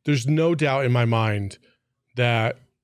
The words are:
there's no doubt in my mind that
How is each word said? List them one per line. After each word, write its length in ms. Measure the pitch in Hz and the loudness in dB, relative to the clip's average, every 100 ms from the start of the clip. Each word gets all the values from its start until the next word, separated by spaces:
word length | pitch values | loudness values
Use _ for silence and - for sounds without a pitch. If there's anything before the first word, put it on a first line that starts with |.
there's 220 | - 143 123 | -2 -2 0
no 280 | 151 165 | 0 2
doubt 300 | 165 147 135 | 2 0 0
in 80 | 131 | 2
my 140 | 123 117 | 2 2
mind 500 | 113 110 104 101 - _ _ _ _ _ 123 | 0 0 -2 -6 -12 _ _ _ _ _ -4
that 420 | 120 117 110 - _ _ | 0 0 -2 -4 _ _